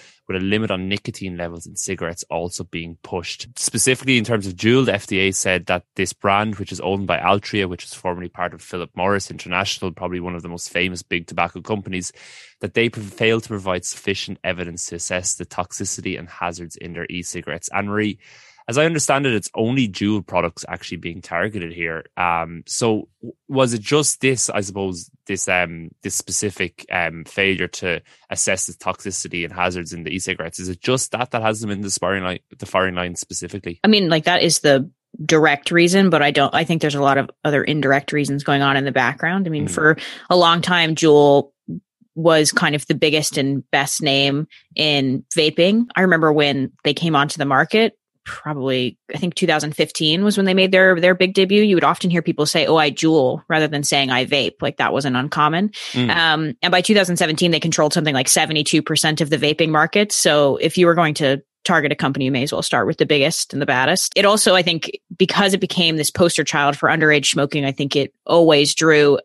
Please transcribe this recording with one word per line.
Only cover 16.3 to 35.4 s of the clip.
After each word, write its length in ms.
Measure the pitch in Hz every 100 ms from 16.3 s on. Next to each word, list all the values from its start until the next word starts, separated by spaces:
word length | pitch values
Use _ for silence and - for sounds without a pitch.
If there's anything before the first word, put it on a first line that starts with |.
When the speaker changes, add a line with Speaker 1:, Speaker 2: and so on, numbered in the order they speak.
| - 87 85 85 -
Speaker 1:
in 160 | 87
their 140 | 85 85
e-cigarettes. 580 | 90 90 90 82 76 -
Anne-Marie, 460 | 98 101 104 107 - _ - - _ -
as 80 | 120
I 80 |
understand 400 | 160 165 - 139
it, 80 | 139
it's 180 | 110 -
only 340 | - 113 135 117
Juul 380 | 92 101 107 87
products 360 | 90 85 - -
actually 300 | 87 - 85
being 240 | 87 85
targeted 500 | - 85 101 104 85
here. 320 | 85 82 82 - -
Um, 460 | 87 85 82 82 -
so 420 | - 117 107 - _
w-, 120 | 120 - -
was 240 | 135 131
it 80 | 117
just 400 | 98 147 147 -
this, 300 | 131 127 -
I 100 | 104
suppose, 500 | 92 95 98 87 - _
this, 240 | - 95 -
um, 400 | 92 87 82 82 -
this 120 | 101
specific, 720 | - - 95 104 - - - -
um, 320 | 90 85 82
failure 440 | 76 - 98 95 90
to 340 | - 92 82 - _ -
assess 380 | - - 95 -
the 80 |
toxicity 720 | - - 90 98 87 85 87
and 100 | 82
hazards 400 | 80 90 90 82
in 80 | 87
the 80 | 80
e-cigarettes? 500 | 87 92 90 80 -
Is 80 | 92
it 140 | 90
just 300 | - 131 -
that 180 | 107 123
that 100 | 120
has 220 | 110 110
them 80 | 110
in 100 | 101
the 80 | 101
firing 360 | - 87 98
line, 160 | 92 92 _ -
the 80 | 95
firing 280 | 95 95
line 220 | 90 90 87
specifically? 640 | - - 90 101 90 85
Speaker 2:
I 40 | 208
mean, 220 | 214 180
like, 140 | 160
that 180 | 156 175
is 160 | 170 156
the 320 | 151 139 143 _ _ -
direct 460 | 156 156